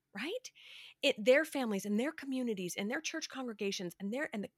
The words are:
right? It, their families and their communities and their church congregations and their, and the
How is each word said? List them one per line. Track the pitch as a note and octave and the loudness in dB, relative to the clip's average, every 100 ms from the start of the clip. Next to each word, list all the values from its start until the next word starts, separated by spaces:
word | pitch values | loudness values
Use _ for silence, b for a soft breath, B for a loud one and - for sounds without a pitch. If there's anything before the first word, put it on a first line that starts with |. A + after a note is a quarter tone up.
| _ | _
right? | G3 C#4+ B4 - B B B B B | -8 -4 -6 -8 B B B B B
It, | C#4+ - | 2 4
their | G#3+ C#4 D#4 | 6 6 6
families | C#4+ A#3 G3 G#3 | 0 0 0 2
and | G#3 | 2
their | C#4 | 2
communities | D#4+ C#4 C4 B3 F#3+ F3+ - | -2 -4 -2 0 -2 -2 -2
and | G3+ | -2
their | D4 | -2
church | - D#4+ - | -4 -6 -6
congregations | C4 B3+ G#3 G3 G3 F3 - | -8 -8 -2 -2 -2 -4 -6
and | G3+ | -6
their, | B3+ D#4 | -4 -4
and | G#3+ | -4
the | F#3 | -6